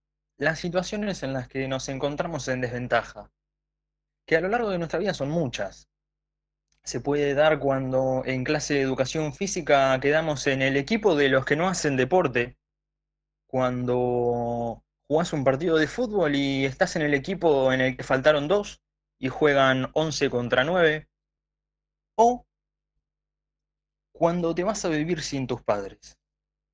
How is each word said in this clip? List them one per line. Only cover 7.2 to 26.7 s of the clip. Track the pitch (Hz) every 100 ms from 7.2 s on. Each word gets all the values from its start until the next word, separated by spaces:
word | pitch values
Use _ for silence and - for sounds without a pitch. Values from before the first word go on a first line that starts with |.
| 143
dar | 139 156 147
cuando | 139 135 131 131 131 131 127
en | 131
clase | 127 151 -
de | 143
educación | 135 127 127 160 151
física | 139 196 185 151 143 135 131
quedamos | 139 151 160 147 -
en | 135
el | 135 135
equipo | 135 220 208
de | 151 139
los | 135 127
que | 147
no | 180
hacen | 180 151 131
deporte, | 127 180 160 123 120 - _ _ _ _ _ _ _ _ _
cuando | 127 127 123 123 123 123 123 120 120 117 117 117 110 _ _ _
jugás | 151 175
un | 156
partido | 135 131 175 160
de | 151
fútbol | - 247 208 156
y | 143 139 135 135
estás | 131 185 175
en |
el | 147
equipo | 143 135 196 170 139 131
en | 131
el | 127 127
que |
faltaron | 135 135 139 151 147
dos | 104 101 - _ _ _ _
y | 127
juegan | - 151 139 135 131 131
once | - 160 147 135
contra | 120 120 127
nueve, | 139 185 165 156 - _ _ _ _ _ _ _ _ _ _ -
o | 233 247 - _ _ _ _ _ _ _ _ _ _ _ _ _ _ _ _
cuando | - 165 175 170
te | 170
vas | 180 208
a | 190
vivir | 151 160 165
sin | 139 139 123
tus | 120
padres. | - 104 98 - - _ _ _ _ _ _